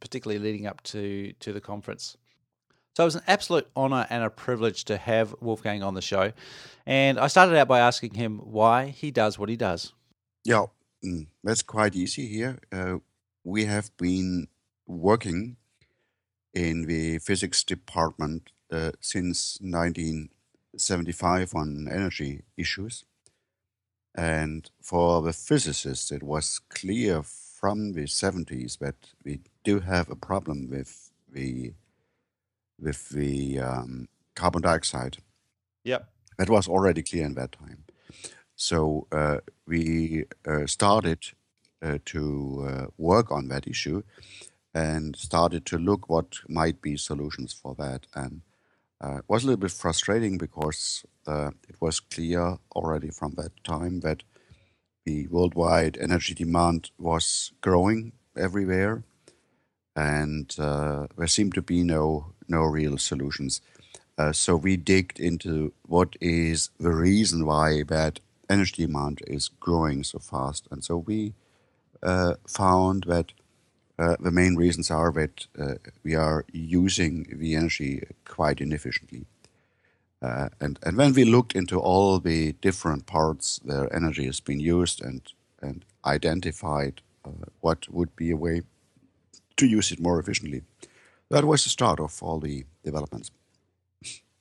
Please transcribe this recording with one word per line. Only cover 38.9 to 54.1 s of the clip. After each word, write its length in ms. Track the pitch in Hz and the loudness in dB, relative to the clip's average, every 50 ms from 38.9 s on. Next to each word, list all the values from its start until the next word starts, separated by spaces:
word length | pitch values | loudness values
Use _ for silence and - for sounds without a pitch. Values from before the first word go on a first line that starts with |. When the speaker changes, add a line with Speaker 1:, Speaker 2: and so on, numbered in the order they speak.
| 76 76 - - | 0 -2 -4 -4
Speaker 2:
uh, 280 | 78 76 76 73 73 69 - - - _ _ - | -2 0 2 2 0 -2 -4 -10 -18 _ _ -4
we, 560 | 82 85 82 80 82 82 80 80 80 80 - - - - - 78 | -2 0 0 0 0 0 0 0 -2 -4 -6 -6 -12 -12 -6 -2
uh, 180 | 76 76 73 - | -2 -2 -2 -2
started, 520 | - - 107 101 101 110 - 85 80 - - - - _ _ _ _ _ _ _ _ _ | -2 2 2 4 4 4 2 0 -2 -4 -6 -12 -18 _ _ _ _ _ _ _ _ _
uh, 160 | 82 80 73 71 - | -6 -4 -4 -6 -6
to, 600 | - - 78 76 76 71 71 71 69 67 69 69 | -8 -6 -4 -4 -2 -4 -4 -6 -6 -6 -6 -6
uh, 200 | 67 67 65 65 - - - | -6 -6 -6 -8 -10 -10 -2
work 320 | 80 80 95 117 113 - | 2 4 4 4 4 2
on 200 | - 71 67 65 | -2 -4 -4 -4
that 180 | 65 69 - - | -6 -6 -6 -6
issue 360 | - - - 71 80 101 107 - _ - - - - - - - _ _ _ _ - | -6 -6 -4 -2 -4 -4 -4 -8 _ -20 -20 -20 -20 -20 -20 -20 _ _ _ _ -4
and 440 | 80 80 78 78 78 78 78 69 - | -4 -2 -2 -2 -4 -4 -6 -8 -10
started 480 | - - - 82 85 85 87 82 - | -8 -2 2 4 4 4 2 -2 -4
to 120 | - - 82 | -6 -4 -2
look 320 | 85 95 101 92 - - | 2 2 0 0 0 2
what 300 | 82 80 - - - - - - | 2 2 2 0 -6 -18 -12 -4
might 340 | 76 80 80 82 80 - | -2 0 0 0 0 -2
be 140 | - 78 71 | -6 -6 -6
solutions 560 | 71 - - 76 71 73 73 - - 64 62 | -6 -6 -6 -6 -6 -6 -8 -8 -10 -10 -12
for 240 | - - - 67 65 | -12 -14 -14 -12 -10
that. 320 | - 73 67 65 65 - _ - | -8 -8 -8 -8 -10 -12 _ -12
And, 260 | 69 67 64 76 78 - _ _ _ _ _ _ _ _ _ _ - | -10 -10 -10 -12 -14 -18 _ _ _ _ _ _ _ _ _ _ -12
uh, 160 | - 69 69 67 | -10 -10 -8 -8
it 80 | - - | -2 0
was 160 | 101 113 123 | 0 2 2
a 40 | 135 | 2
little 120 | 123 98 | 2 2
bit 120 | 98 90 | 0 -2
frustrating 640 | - - - 87 80 - - - 101 117 117 104 95 85 | -4 -2 -2 0 0 0 0 2 0 2 2 0 -2 -2
because, 640 | 80 73 - 78 76 78 76 - - - - - - _ _ _ _ - | -4 -6 -6 -4 -4 -4 -2 -4 -6 -6 -6 -8 -10 _ _ _ _ -4
uh, 240 | 76 73 73 73 - - _ - | -4 -2 -2 -4 -6 -10 _ -20
it 80 | - _ | -8 _
was 180 | 85 80 78 - | -2 -2 -2 -4
clear 580 | - _ - - 82 82 87 87 87 90 92 - - _ - | -6 _ -8 -6 -4 -2 0 0 0 0 -2 -6 -10 _ -6
already 360 | - 85 80 80 78 80 78 | -4 -2 -2 -2 -2 -4 -8
from 240 | - - - 76 69 | -8 -8 -8 -8 -6
that 160 | - 80 80 - _ - | -8 -10 -10 -12 _ -8
time 340 | - 82 78 87 90 92 90 | -6 -6 -4 -4 -4 -4 -2
that 240 | 82 80 | -2 -2